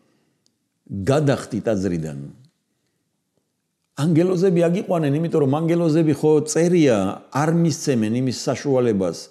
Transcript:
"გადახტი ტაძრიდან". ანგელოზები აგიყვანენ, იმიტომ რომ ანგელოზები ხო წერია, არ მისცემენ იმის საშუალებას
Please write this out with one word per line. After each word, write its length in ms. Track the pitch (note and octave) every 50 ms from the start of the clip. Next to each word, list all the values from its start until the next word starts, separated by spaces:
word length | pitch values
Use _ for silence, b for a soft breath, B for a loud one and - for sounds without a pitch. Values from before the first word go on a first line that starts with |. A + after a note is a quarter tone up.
| _ _ _ _ _ _ _ _ _ _ _ _ _ _ _ _ _ -
"გადახტი 680 | - G2 F#2+ F2 C3 D#3 D3+ C#3 B2+ - - - - G2+
ტაძრიდან". 600 | F2+ A#2 G#2+ F#2+ F#2 G2+ F2 E2 D#2 D#2 C#2+ C#2 C#2 C#2+ - - C3+ _ _ _ _ _ _ _ _ _ _ _ _ _ _ _ _ _ _ _ _ _ _ _ _ _ _ _ _ _ _ -
ანგელოზები 600 | C#3 F3 D#3+ D3+ F3 F#3 F#3 E3+ F#3 G3 F3 E3+
აგიყვანენ, 520 | E3+ E3 F3 G3+ - - F#3 E3 D#3 C#3 C#3
იმიტომ 260 | D#3 E3+ E3 - D#3+
რომ 120 | C#3+ C3 C#3
ანგელოზები 580 | D#3 E3 D#3+ E3+ E3+ E3+ E3 D3 E3 E3 D#3 C#3+
ხო 200 | - - D#3 D#3 D3+ D3+
წერია, 560 | - - D#3+ E3+ F3 F3+ F3 D3+ C3+ A2+ G2+ F#2+ F#2+ - - - -
არ 220 | - C3+ D3+ E3 E3+
მისცემენ 600 | E3+ E3+ E3 C3+ - - D3+ C3 A#2 G#2+ G#2+ A2+
იმის 220 | B2 C3 C3 A2
საშუალებას 840 | - - D3+ B2+ - - C#3+ C3+ B2+ B2 A#2+ G#2+ G2 F#2 F2 E2 - - b